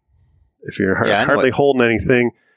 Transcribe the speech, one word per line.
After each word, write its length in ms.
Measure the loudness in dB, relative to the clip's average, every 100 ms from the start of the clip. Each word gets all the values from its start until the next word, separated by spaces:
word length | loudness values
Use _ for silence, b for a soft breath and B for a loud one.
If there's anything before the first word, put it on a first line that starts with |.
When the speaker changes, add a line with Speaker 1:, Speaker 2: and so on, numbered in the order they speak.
| _ _ _ _ _ _
Speaker 1:
if 160 | -14 -4
you're 160 | -2 -2
har-, 120 | 0
Speaker 2:
Yeah, 100 | 0
I 20 |
know 60 | 0
Speaker 1:
hardly 220 | 0 0
Speaker 2:
it. 40 |
Speaker 1:
holding 300 | 0 0 2
anything, 480 | 0 0 0 2 0 -4 _